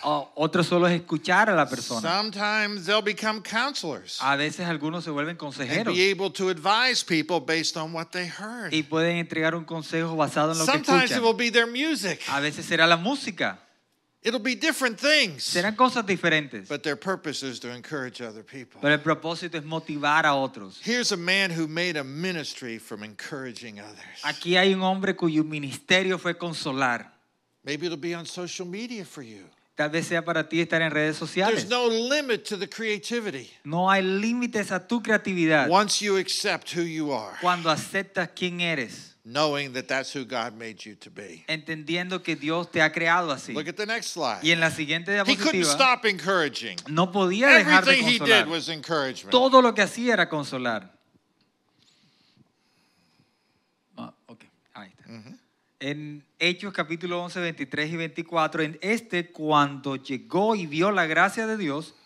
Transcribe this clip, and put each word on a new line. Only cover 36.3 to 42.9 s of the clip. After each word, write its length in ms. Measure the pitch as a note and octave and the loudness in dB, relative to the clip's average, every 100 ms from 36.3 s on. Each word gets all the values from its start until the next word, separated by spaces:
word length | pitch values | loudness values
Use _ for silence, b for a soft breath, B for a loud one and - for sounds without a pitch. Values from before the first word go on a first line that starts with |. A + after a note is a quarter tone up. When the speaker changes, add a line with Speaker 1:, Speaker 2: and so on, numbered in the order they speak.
| - G#3 E3 - E3+ | -2 -2 -2 -4 -4
Speaker 2:
who 80 | |
you 280 | E3+ D#3+ D3 | -4 -2 -2
are, 240 | B2+ G#2 - | -2 -4 -2
Speaker 1:
Cuando 280 | F3 F3+ E3 | 0 2 2
aceptas 580 | C#3+ B2+ G3 F#3+ F#3+ F3 - | 0 -2 -4 -4 -4 -4 -4
quién 260 | F3+ F3 | -4 -2
eres. 480 | E3+ D#3 G#2+ - - _ A2+ | -2 -2 -4 -10 -18 _ -6
Speaker 2:
knowing 460 | C3 D#3 C#3+ C#3 | 0 2 2 -4
that 140 | B2+ - | -6 -2
that's 260 | C3+ C3 | -4 -2
who 120 | C#3+ A#2 | -8 -6
God 280 | B2 A#2 A2 | -4 -4 -6
made 240 | A2+ G2 G#2+ | -14 -12 -16
you 100 | G#2 | -18
to 120 | G#2+ | -20
be. 340 | F2+ G2 E2 - | -16 -16 -14 -8
Speaker 1:
Entendiendo 720 | D#3+ D3 D#3+ D3 E3+ F3+ F#3 | -8 -6 -8 -4 -4 -4 -6
que 140 | F3+ D3+ | -4 -4
Dios 340 | D3 E3 E3+ | -2 -2 -2
te 120 | E3+ | 2
ha 100 | D#3 | 2